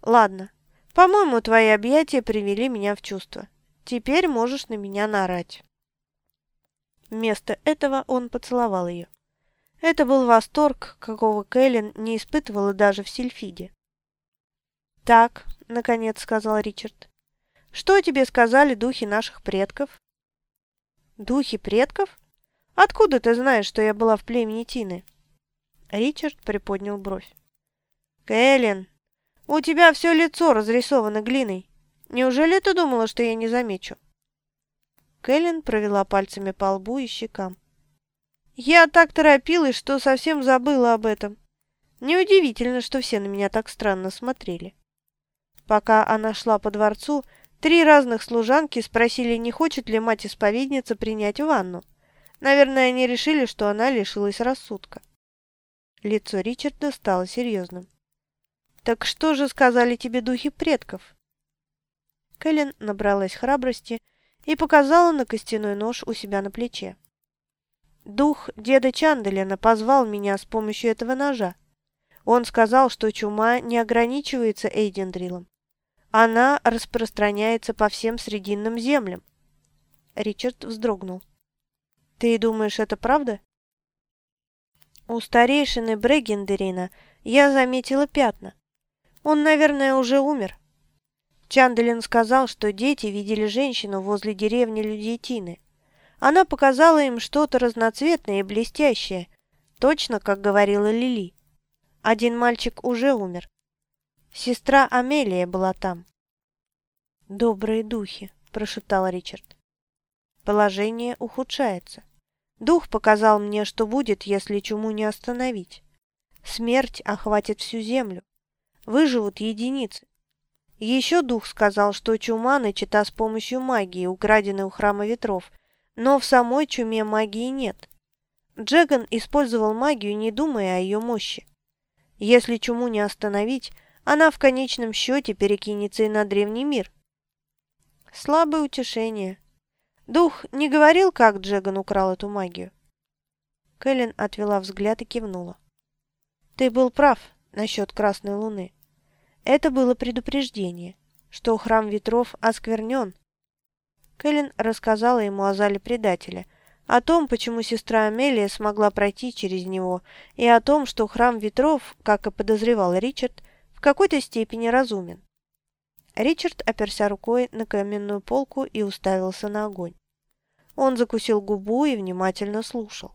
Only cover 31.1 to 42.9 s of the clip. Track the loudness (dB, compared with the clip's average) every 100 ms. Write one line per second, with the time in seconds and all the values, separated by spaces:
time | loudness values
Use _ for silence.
31.1 | -4 -2 -2 -2 -6 -12 _ _ _ _
32.1 | -2 0 2 4 4 2 2 2 0 -2
33.1 | -2 -2 -2 -2 -2 -4 -8 -10 -20 _
34.1 | _ _ _ _ _ _ _ _ _ _
35.1 | _ 0 2 2 -2 -4 -2 0 0 0
36.1 | -2 -2 -8 -8 -4 -2 -2 -4 -8 -8
37.1 | -10 -12 -10 -10 -12 _ _ _ _ _
38.1 | _ _ _ _ -10 4 6 8 6 4
39.1 | 6 6 6 4 2 2 0 -2 0 2
40.1 | 0 0 -2 2 2 2 2 4 2 0
41.1 | -4 -6 -12 _ _ _ _ _ _ -2
42.1 | 0 6 4 4 -2 -2 -2 -4